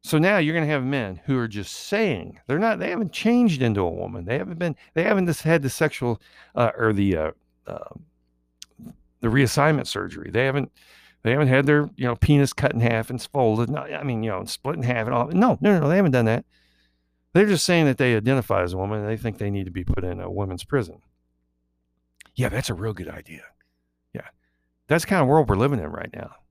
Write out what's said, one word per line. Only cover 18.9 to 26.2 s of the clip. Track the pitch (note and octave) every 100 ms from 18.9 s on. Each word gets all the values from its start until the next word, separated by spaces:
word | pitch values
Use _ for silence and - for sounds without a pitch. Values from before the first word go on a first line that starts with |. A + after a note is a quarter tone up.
| G#2+
and | G#2
they | A2
think | A#2 G#2
they | G2+
need | G2+ F#2
to |
be | F2+
put | F2+ -
in | F2+ F#2
a | F2+
women's | F#2 G2 F2+
prison. | - C#3+ F2+ - _ _ _ _ _ _ _ _ _ _ _ _ - -
Yeah, | B2+
that's | A#2 -
a |
real | F2+ A2
good | G2+ E2
idea. | D#2+ - D#2+ - _ _ _ _ _ _
Yeah. | - - _ _ _ _ _ _
That's | D#3+
the | -
kind | G3
of | C3
world | D#3 B2
we're | G2
living | C3+ C3+
in | D#2
right | E2 F2
now. | -